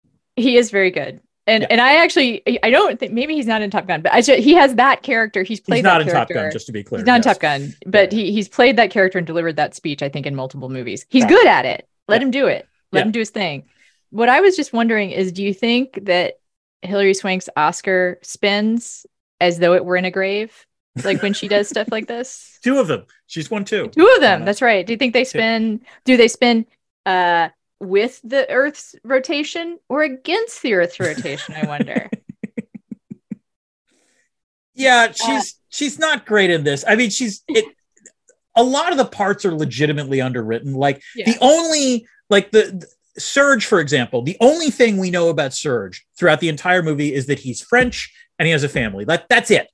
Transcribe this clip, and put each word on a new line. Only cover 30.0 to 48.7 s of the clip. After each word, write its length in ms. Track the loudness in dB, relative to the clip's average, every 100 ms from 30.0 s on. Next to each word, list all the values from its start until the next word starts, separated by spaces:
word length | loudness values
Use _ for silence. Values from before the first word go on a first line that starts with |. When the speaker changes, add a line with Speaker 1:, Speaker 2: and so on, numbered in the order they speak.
Speaker 1:
against 580 | -2 -4 -4 -4 -4 -6
the 120 | -2
Earth's 260 | 0 0 -2
rotation, 560 | -6 -6 -8 -10 -12 -8
I 100 | -6
wonder? 440 | -4 -6 -6 -8 -14
Speaker 2:
<laughs> 40 | -14 -18 -16 -14 -16 -18 -20 -20 -20 -20 -18 -20 _ _ _ _ _ _ _ _ _ _ _ _ _
Yeah, 340 | -2 2 4 2
Speaker 1:
Uh, 40 |
Speaker 2:
she's, 460 | 0 -4 -2 -4 -10 _
she's 300 | -8 -6 -4
not 260 | -4 -4 -2
great 240 | 0 2
in 140 | 2
this. 200 | 0 -2 0
I 80 | 0
mean, 140 | 0
she's, 340 | -2 -6 -8 -2
it, 180 | -2 -2 _ _ _ _ _ _ _ _ 2
a 80 |
lot 280 | 2 0 -2
of 60 | 0
the 80 | -2
parts 400 | -2 -4 -2 -2
are 80 |
legitimately 680 | -2 -4 -2 -2 -2 -4 -2
underwritten. 520 | -2 -4 -6 -6 -6
Like, 280 | -2 -2 -2 -10 -6
Speaker 1:
Yeah. 160 | -2
Speaker 2:
the 60 | 2
only, 640 | 4 4 2 -2 0 -2 -6 _ 0
like, 220 | 2 4
the, 120 | 2
the 240 | 2 -4 -16 _ _ -14
Surge, 440 | -4 2 2 2 2
for 140 | 0
example, 400 | 2 -2 -2 -4
the 160 | -4 2
only 300 | 4 4 -2
thing 260 | 0 2 2
we 140 | -2
know 180 | 0 0
about 240 | 0 -4
Surge 520 | -4 -4 -4 -6 -14 _ -2
throughout 220 | 2 2
the 100 | 0
entire 320 | -4 0 0
movie 320 | 0 -2 -2
is 120 | -4 -4
that 120 | -4
he's 220 | -6 -12
French 520 | -2 0 0 -4 -14 _ _ -4
and 60 | 0
he 60 |
has 100 | 0
a 60 |
family. 340 | -2